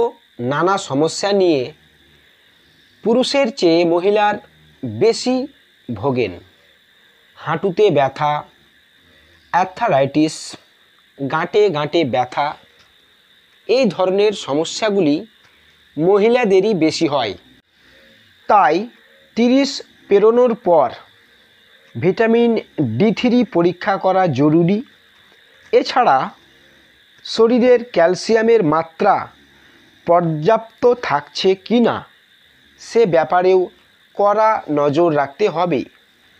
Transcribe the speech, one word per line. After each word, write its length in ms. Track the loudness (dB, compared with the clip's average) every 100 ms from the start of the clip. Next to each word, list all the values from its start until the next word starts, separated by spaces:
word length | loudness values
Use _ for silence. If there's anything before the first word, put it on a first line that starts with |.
| 0 -6 _ -10 -6
নানা 240 | -2 -2 -2 -4
সমস্যা 400 | -2 -2 -2 -2
নিয়ে 280 | 0 2 0 -4 -12 _ _ _ _ _ _ _ _ _ _ _ _
পুরুষের 440 | -2 0 0 0 -2 0
চেয়ে 220 | 2 2 2
মহিলার 500 | 0 0 0 0 -2 -10 _ _ _
বেশি 520 | -12 -2 0 0 -2 -4 -4 -12 _ _ -12
ভোগেন। 440 | -6 -4 -2 -4 -8 -20 _ _ _ _ _ _ _ _ -16
হাঁটুতে 480 | -8 -6 -4 0 2 2
ব্যথা, 360 | 0 -2 -4 -4 -8 _ _ _ _ _ _ _ _ _ _
আর্থ্রাইটিস, 840 | -2 -2 -4 -2 0 0 0 0 -2 -16 -20 _ _ _ _ _ -10
গাঁটে 460 | -6 -4 -2 0 2
গাঁটে 320 | 0 -2 -2 0
ব্যথা, 340 | -2 -2 -4 -6 -6 _ _ _ _ _ _ _ _ _ _ -2
এই 160 | 0 0 0
ধরনের 380 | -2 0 0 -2 -4
সমস্যাগুলি 720 | -4 -4 -4 -2 0 0 -2 -6 _ _ _ _ _ _ -4
মহিলাদেরই 720 | 0 2 2 2 2 2 2 0
বেশি 240 | -2 0 -2
হয়। 200 | -2 -4 -8 _ _ _ _ _ _ _ _ _ _ 0
তাই 260 | 2 2 0 -4 -14 _ _ _ -2
তিরিশ 340 | 2 2 0 -6 -16 _ 0
পেরোনোর 480 | 4 4 4 2 0 0
পর 220 | 2 2 -4 -20 _ _ _ _ _ _ _ _ -4
ভিটামিন 560 | -4 0 0 2 2 0 -4 -6 -4 0
ডি 120 | 0 0
থ্রি 220 | 0 0 0 0
পরীক্ষা 400 | 0 -2 -4 -2 0
করা 180 | 0 0 2
জরুরি। 400 | 2 2 2 -2 -6 _ _ _ _ _ _ _ _
এছাড়া 440 | -2 0 0 2 2 -2 -10 _ _ _ _ _ _ _ _ -8
শরীরের 540 | 0 2 4 4 2 2 0
ক্যালসিয়ামের 680 | 2 0 0 0 4 2 2
মাত্রা 420 | 0 -4 -2 0 0 -4 -16 _ _ _ _ _ _ 0
পর্যাপ্ত 760 | 0 0 -2 0 0 -2 _ 0 0
থাকছে 480 | -2 -6 -6 -4 -2 -2 -2
কি 100 | 0 0
না, 80 | -2 -8 _ _ _ _ _ _ _
সে 200 | -4 0 2 2
ব্যাপারেও 440 | 0 0 2 2 0 -8 _ _ _ -2
কড়া 360 | 0 2 0 0 -4 -2
নজর 300 | 0 2 0 0
রাখতে 260 | -4 -2 -4 -2
হবে। 260 | -2 -4 -6 _ _ _ _ _